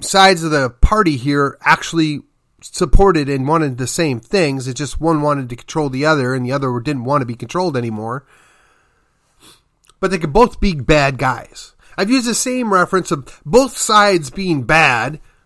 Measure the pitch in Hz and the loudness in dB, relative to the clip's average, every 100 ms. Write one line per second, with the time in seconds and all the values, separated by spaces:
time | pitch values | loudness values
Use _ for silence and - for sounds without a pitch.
0 | - 190 190 175 160 147 127 - - 214 | -2 4 4 4 0 0 -2 2 2 4
1 | 180 135 139 143 139 - 147 160 - 165 | 2 0 -2 -2 -2 -2 0 0 0 -2
2 | 156 147 - _ _ _ - - 170 - | -2 -4 -12 _ _ _ -16 -4 4 6
3 | 196 165 139 139 131 160 147 123 123 - | 8 4 0 -2 0 0 0 -4 -6 -2
4 | 160 120 - 202 151 135 127 127 143 131 | -2 -2 -2 0 0 -2 -6 -8 -8 -4
5 | 160 156 147 143 123 123 - 156 147 131 | -2 0 0 -2 -6 -12 -8 -4 -4 -2
6 | 151 151 127 131 123 139 135 123 120 139 | 0 0 0 -2 -4 -4 -4 -4 -4 -6
7 | 120 143 120 117 113 175 185 131 117 110 | -2 -2 -4 -8 -8 -4 -4 -4 -6 -6
8 | 113 131 - _ _ _ _ _ _ _ | -8 -10 -12 _ _ _ _ _ _ _
9 | _ _ _ _ - _ _ _ _ _ | _ _ _ _ -20 _ _ _ _ _
10 | 185 185 160 190 240 - 202 156 120 151 | -4 -2 0 2 2 2 -2 0 2 2
11 | 139 127 131 120 - - - _ _ - | 2 0 -4 -4 -10 -20 -20 _ _ -6
12 | 202 262 233 214 254 254 226 185 175 190 | 0 0 0 -4 -2 -4 0 0 2 -2
13 | - 151 127 - 147 226 269 - - 214 | -2 -6 -8 -18 0 2 2 -2 0 4
14 | 208 180 135 190 185 151 113 156 151 117 | 4 2 -2 -6 -2 -2 2 2 4 2
15 | 123 156 - _ | -2 -8 -16 _